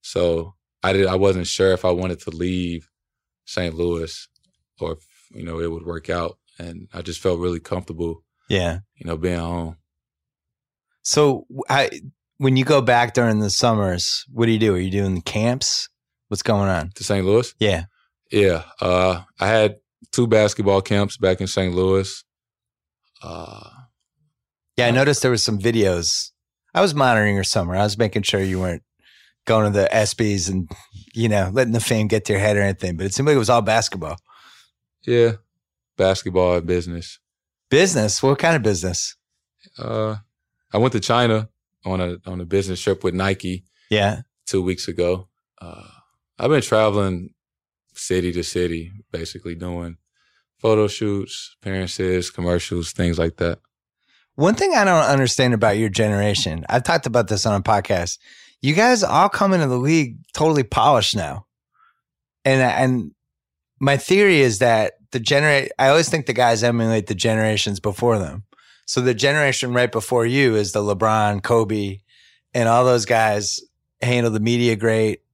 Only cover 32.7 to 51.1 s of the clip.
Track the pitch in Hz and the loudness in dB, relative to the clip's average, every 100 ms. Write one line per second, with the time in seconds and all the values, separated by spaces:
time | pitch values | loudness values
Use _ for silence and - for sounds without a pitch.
32.7 | 90 92 85 95 - 143 143 110 120 107 | -2 -6 -4 -6 -2 2 2 4 2 2
33.7 | 110 110 95 78 76 _ _ - - _ | 0 0 -8 -10 -12 _ _ -20 -20 _
34.7 | _ _ _ - 120 117 107 _ _ _ | _ _ _ -2 2 2 0 _ _ _
35.7 | _ _ - 95 95 - 92 90 87 85 | _ _ -2 0 0 -2 0 2 0 0
36.7 | 90 87 85 - - _ _ _ _ _ | -4 -4 -12 -14 -20 _ _ _ _ _
37.7 | 139 190 156 107 - 135 139 165 160 107 | 4 4 2 0 0 0 2 2 2 2
38.7 | 92 90 87 - - _ _ _ _ _ | 0 -2 -6 -8 -12 _ _ _ _ _
39.7 | - 117 113 110 107 _ _ _ _ _ | -14 -8 -6 -4 -6 _ _ _ _ _
40.7 | 104 127 113 - 120 120 110 110 _ _ | 0 0 0 0 2 4 2 -2 _ _
41.7 | _ 95 92 90 87 92 90 87 98 92 | _ -6 -4 -4 -8 -12 -12 -2 -2 -2
42.7 | 90 - 95 95 87 98 95 92 92 _ | -4 -2 -2 -2 -2 -2 -2 -6 -10 _
43.7 | _ _ 107 101 107 - _ - 98 92 | _ _ 0 0 -2 -12 _ -6 -4 -2
44.7 | 90 - 87 87 90 95 _ _ _ 85 | -4 -6 -4 -2 -2 -6 _ _ _ -20
45.7 | 82 - - _ _ _ _ 127 147 - | -20 -20 -20 _ _ _ _ 0 0 2
46.7 | 110 110 104 98 92 90 _ _ _ _ | 2 4 2 0 -4 -10 _ _ _ _
47.7 | _ _ - - 92 90 87 85 90 90 | _ _ -16 -4 -2 0 -4 -4 -4 -4
48.7 | 82 82 98 - 90 82 87 85 85 90 | -4 -10 -18 -12 -12 -10 -12 -12 -10 -10
49.7 | 87 85 82 _ _ _ _ _ _ 117 | -8 -10 -14 _ _ _ _ _ _ 2
50.7 | 110 104 - 107 | 2 2 0 -4